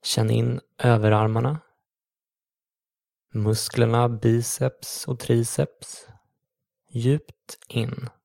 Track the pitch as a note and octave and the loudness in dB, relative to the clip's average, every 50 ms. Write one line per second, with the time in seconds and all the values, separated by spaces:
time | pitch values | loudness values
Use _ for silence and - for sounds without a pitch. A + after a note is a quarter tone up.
0 | _ - - - A2+ A2 A2+ A#2 A#2 A#2+ A#2+ C3 - _ _ _ - B2+ A#2 A2 | _ -4 -2 0 0 0 0 0 0 0 -2 -6 -8 _ _ _ 2 4 4 4
1 | G#2+ G#2+ G#2+ G#2+ G#2+ A2 A2 A2+ A#2 C3+ D3 D#3 - _ _ _ _ _ _ _ | 4 4 4 4 4 2 0 0 0 -2 -4 -4 -8 _ _ _ _ _ _ _
2 | _ _ _ _ _ _ _ _ _ _ _ _ _ _ _ _ _ _ _ _ | _ _ _ _ _ _ _ _ _ _ _ _ _ _ _ _ _ _ _ _
3 | _ _ _ _ _ _ _ A2 G#2 G#2+ A2 A2 - - - - A#2 A2+ A#2 A#2 | _ _ _ _ _ _ _ -2 0 0 0 0 -2 -4 0 2 2 4 4 2
4 | A#2+ A#2+ A#2+ G#2+ G#2+ A#2 A2+ A#2 A#2+ - - - C3 C3 - _ - - - - | 2 2 0 0 2 2 2 2 0 -2 -4 -2 -4 -4 -4 _ -16 -14 -12 -12
5 | - - C3 A#2+ - - A#2+ A#2 A#2 A#2 - - C#3+ - _ _ - - - - | -8 -8 -8 -8 -2 0 2 2 2 0 -2 -2 -4 -4 _ _ -20 -18 -18 -18
6 | - - - _ _ _ _ _ _ _ _ _ _ _ _ _ _ _ - B2 | -20 -20 -20 _ _ _ _ _ _ _ _ _ _ _ _ _ _ _ -8 -2
7 | A#2 B2+ C#3+ D3+ - _ - _ _ _ - - _ _ - A#2 A2+ B2 B2 B2+ | 0 2 0 0 -2 _ -20 _ _ _ -20 -20 _ _ -4 -4 -4 -4 -6 -8
8 | B2+ A#2+ _ _ _ | -10 -12 _ _ _